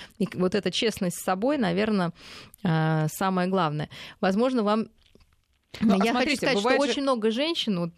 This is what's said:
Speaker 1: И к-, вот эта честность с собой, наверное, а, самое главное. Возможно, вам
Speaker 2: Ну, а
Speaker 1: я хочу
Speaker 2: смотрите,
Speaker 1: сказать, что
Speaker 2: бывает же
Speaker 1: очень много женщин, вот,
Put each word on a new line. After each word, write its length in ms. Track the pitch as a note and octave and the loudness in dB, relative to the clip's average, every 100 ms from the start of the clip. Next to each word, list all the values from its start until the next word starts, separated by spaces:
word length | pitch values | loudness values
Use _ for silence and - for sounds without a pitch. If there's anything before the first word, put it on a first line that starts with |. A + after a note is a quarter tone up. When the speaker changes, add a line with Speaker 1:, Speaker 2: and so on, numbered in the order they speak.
| - - | -18 -6
Speaker 1:
И 80 | F#3+ | -4
к-, 100 | C3 | -2
вот 200 | F3+ G#3 | -2 0
эта 160 | F#3 | -2
честность 500 | - A3+ - F3+ - | -2 -2 -2 -4 -4
с 20 | |
собой, 340 | - F#3+ B3 D4 | -4 -2 0 0
наверное, 540 | G3 F3 A3 G3+ F3 - - - - - F3+ | 0 0 0 0 -2 -4 -16 -20 -20 -6 0
а, 420 | D#3+ D#3+ D#3 D#3 | 2 2 2 0
самое 400 | - F#3+ F#3 F3+ | -2 -2 0 0
главное. 400 | F#3+ D#3 D3+ - - - - | 0 0 -2 -8 -12 -18 -4
Возможно, 420 | F#3+ G3 C4 B3+ | 0 2 2 2
вам 240 | G3+ A3 - _ _ - _ _ _ _ _ - | 0 0 -2 _ _ -20 _ _ _ _ _ 0
Speaker 2:
Ну, 120 | G#3+ | 4
а 40 | F#3+ | 4
Speaker 1:
я 160 | A3+ | 4
хочу 0 | |
Speaker 2:
смотрите, 240 | B3 C#4 C4+ | 2 0 0
Speaker 1:
сказать, 200 | F#3 G3+ | 2 2
что 60 | |
Speaker 2:
бывает 180 | A#3 C4+ | 2 4
же 80 | C#4+ | 2
Speaker 1:
очень 120 | C#4+ | 0
много 260 | C#4 B3 A3 | 0 0 0
женщин, 500 | A3+ D#4 E4 A3+ F3+ | 0 -2 -2 -2 -2
вот, 120 | E3+ | -4